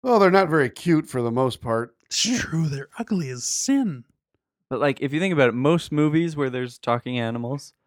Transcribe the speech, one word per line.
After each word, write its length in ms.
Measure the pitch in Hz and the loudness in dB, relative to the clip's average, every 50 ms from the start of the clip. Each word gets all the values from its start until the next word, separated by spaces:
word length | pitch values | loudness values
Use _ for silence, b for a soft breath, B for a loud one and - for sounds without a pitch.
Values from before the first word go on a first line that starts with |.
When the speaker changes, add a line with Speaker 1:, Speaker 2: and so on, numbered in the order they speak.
| - | 2
Speaker 1:
Well, 160 | 254 247 214 | 4 4 6
they're 120 | 196 185 | 6 6
not 180 | 180 196 190 165 | 6 4 4 4
very 200 | 156 160 139 120 | 2 2 2 0
cute 380 | - - - 170 165 156 151 - | -2 -6 0 2 2 2 2 -2
for 120 | - 127 | -4 -4
the 100 | 120 117 | -2 -2
most 280 | 113 123 131 127 113 - | 0 0 0 0 -2 -4
part. 340 | - 120 113 113 117 120 _ _ _ | -4 -4 -2 -2 -2 -6 _ _ _
Speaker 2:
It's 200 | _ - - - | _ -4 -2 0
Speaker 3:
Yeah. 120 | 220 254 226 | 0 0 -2
Speaker 2:
true. 280 | 196 - 156 160 165 151 | -2 -4 -2 -2 -2 -2
They're 200 | 139 139 139 - _ | -4 -6 -10 -14 _
ugly 320 | - 226 - 220 185 156 131 | -12 -6 -4 -4 -4 -4 -6
as 140 | 127 123 120 | -8 -8 -8
sin. 640 | - - - - - 277 277 262 208 147 123 117 _ _ _ _ _ _ _ _ _ _ _ _ _ | -6 -6 -4 -2 0 0 0 0 -2 -6 -8 -14 _ _ _ _ _ _ _ _ _ _ _ _ _
Speaker 3:
But, 100 | 131 117 | -4 0
like, 220 | 131 143 131 - | 0 0 0 -2
if 100 | 143 135 139 | -4 -4 -2
you 60 | 156 | -2
think 140 | 185 190 175 | -2 0 2
about 160 | 147 135 120 | 4 4 4
it, 40 | 110 | 4
most 380 | 123 131 147 170 170 - - | 2 2 2 2 2 0 -2
movies 440 | 151 151 151 156 151 165 170 170 156 | 0 0 2 2 2 2 0 0 -2
where 120 | 147 143 131 | -4 -4 -4
there's 280 | 123 127 127 123 123 | -4 -6 -8 -8 -10
talking 420 | - - - 120 120 - 123 123 123 | -8 -2 -2 -2 -2 -2 -4 -4 -4
animals, 540 | 117 113 117 120 117 120 135 143 - - _ _ _ | -4 -4 -4 -6 -6 -6 -8 -8 -10 -16 _ _ _